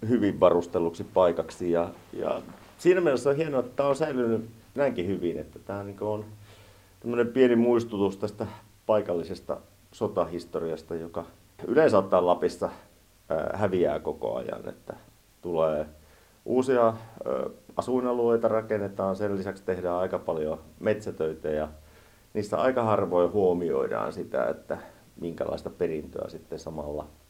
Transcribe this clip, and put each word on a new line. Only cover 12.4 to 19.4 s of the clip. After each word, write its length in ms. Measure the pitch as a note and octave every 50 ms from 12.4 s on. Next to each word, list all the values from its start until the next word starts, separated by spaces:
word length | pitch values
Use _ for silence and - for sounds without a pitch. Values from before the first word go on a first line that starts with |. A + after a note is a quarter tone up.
| - F2+ - - - F2 - - - - _ _ _ _ _ _ _ -
ö, 260 | D#2+ D#2+ D2 - - F#2+
häviää 420 | G#2+ G2 F#2 F2+ E2+ D2 D2 D#2
koko 360 | - - D2+ - B1 A1 G#1+
ajan, 340 | B1 A#1+ A#1 - - - -
että 240 | - - - - - - - - - _ _ _ _ _
tulee 440 | - F2+ E2+ E2 D#2+ D#2 D#2 D2+ D2+ D2+ - - - - - - - _ _ _ -
uusia, 480 | - A#2+ B2+ C3 C3+ C3+ A#2+ A#2 A2+ A2+ A2+ - - - - -
ö, 240 | - C2 B1+ - - - - - - - -
asuinalueita 680 | - - B2+ B2+ B2 B2 A#2+ B2 A#2 A#2 A#2 A2+ A2+ A2+
rakennetaan, 680 | G#2+ A2 A2 A2+ A2 G#2 G2+ G2 - - G2 G2 F#2+
sen 220 | G2 G#2 G#2 G2+
lisäksi 260 | G2